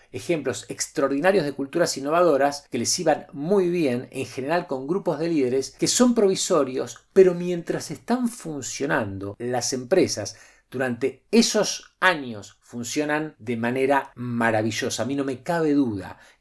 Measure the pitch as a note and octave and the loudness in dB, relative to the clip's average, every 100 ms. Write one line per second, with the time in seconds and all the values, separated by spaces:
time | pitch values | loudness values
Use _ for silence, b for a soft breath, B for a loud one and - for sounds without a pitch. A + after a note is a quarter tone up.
0 | b B2 - E3 B2+ A#2+ - - - - | b -10 -4 -2 -2 -6 -8 -8 -6 -2
1 | C3+ C#3 F3 G3 D3 C#3 C3+ E3+ E3+ - | 0 2 2 2 0 -4 -4 0 -2 -2
2 | C#3 E3+ F3 C#3 C#3 C#3+ - B2 A2+ - | -2 2 4 4 2 -2 -6 -4 -2 0
3 | D#3+ D3 - C#3+ D3+ G3+ F3+ F3 D3 B2 | 0 0 -2 -8 0 2 2 0 0 -2
4 | - C#3 B2+ - C3 F3 - C3+ C3+ F3 | -4 -8 -8 -8 -2 -2 -2 -6 -4 -4
5 | E3+ D3 E3+ E3 B2 C3+ C3+ - D#3+ - | -2 -2 0 0 0 0 -4 -2 0 4
6 | B3 A#3 G3+ F#3+ - E3+ C3+ C3 B2 - | 4 4 2 2 2 2 2 -2 -8 -10
7 | _ - F#3 F3 F3 F3 E3+ E3 - D3+ | _ 6 6 4 -2 -4 -4 -6 -8 -8
8 | - B3 A#3+ - E3 D3 B2+ - C#3 D#3 | -2 -2 -2 -6 -8 -8 -8 -6 -2 -2
9 | G#2 G2 G2 G#2 A#2+ C#3 - B2+ B2 - | -2 -6 -8 -8 -4 -4 -2 -4 0 2
10 | B2 - G2+ b b b _ B2+ C3 A#2+ | 2 0 -8 b b b _ -4 -4 -2
11 | C3 - _ A3 A3+ G#3+ F#3+ - - _ | -4 -4 _ 4 4 2 0 -4 -12 _
12 | F#3 E3 B2+ G#2+ G2 - _ A#2+ A2+ D3 | 2 2 -2 -10 -14 -20 _ -10 -6 -2
13 | D3 D3+ D#3 - A2 A#2 A#2+ B2+ C3+ C#3 | 0 0 -2 -8 -6 -2 -2 0 2 2
14 | C3+ - B2 A#2 A2+ A2 A2 A2 B2 - | 0 -6 -6 0 2 2 0 -2 -4 -4
15 | A2+ C#3 C#3 B2+ - E3+ D#3 C#3+ C3 G2+ | -4 -2 -2 -4 -4 0 2 2 2 -2
16 | F2+ - b b | -8 -14 b b